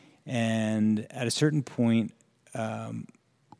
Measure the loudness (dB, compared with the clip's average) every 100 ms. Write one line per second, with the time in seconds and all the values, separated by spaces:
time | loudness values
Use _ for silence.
0 | -20 _ -6 -2 0 0 0 2 2 2
1 | -2 -4 -4 2 2 2 -2 0 2 4
2 | 0 -6 _ _ _ -8 -6 -6 -8 -10
3 | -12 _ _ _ _